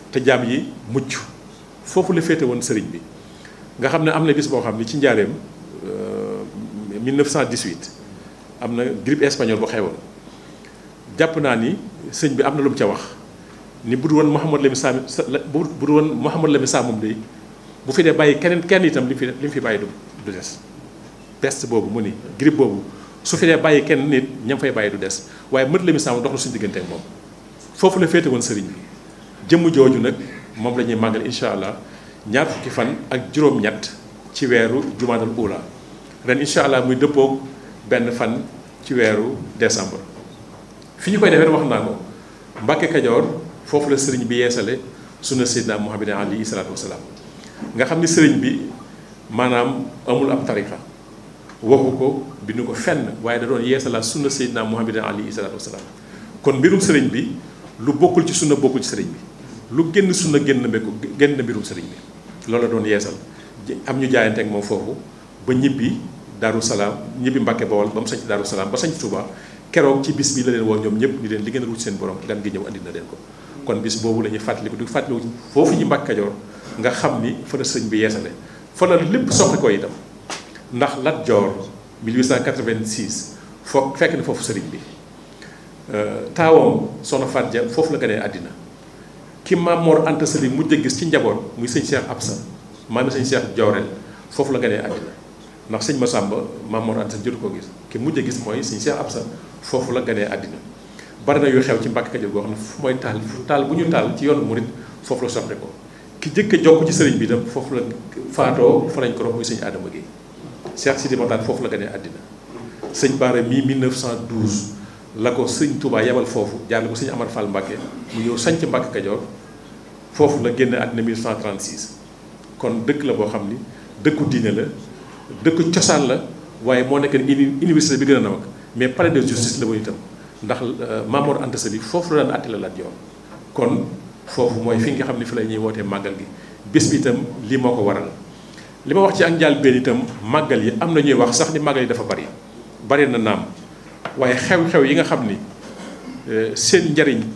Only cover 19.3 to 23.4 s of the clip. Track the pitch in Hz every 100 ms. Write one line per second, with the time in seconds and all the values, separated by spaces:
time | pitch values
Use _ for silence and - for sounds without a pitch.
19.3 | 127 147 143 120 104 101 - - - -
20.3 | 90 - - - - - - - - -
21.3 | - 135 - 123 113 98 113 101 - -
22.3 | - 147 147 117 101 - - - - -
23.3 | 160